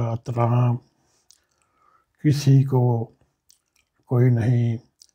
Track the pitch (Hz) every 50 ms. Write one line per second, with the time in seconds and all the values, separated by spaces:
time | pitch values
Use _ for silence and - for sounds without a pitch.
0 | 117 117 113 - - 139 117 120 117 117 120 120 123 120 120 117 _ _ _ _
1 | _ _ _ _ _ _ _ _ _ _ _ _ _ _ _ _ _ _ _ _
2 | _ _ _ _ - 151 135 - - 139 135 135 135 - 135 127 123 123 117 117
3 | 113 - _ _ _ _ _ _ _ _ _ _ _ _ _ _ _ _ _ _
4 | _ - 131 120 127 127 120 113 107 127 123 120 117 117 113 - _ _ _ _
5 | - _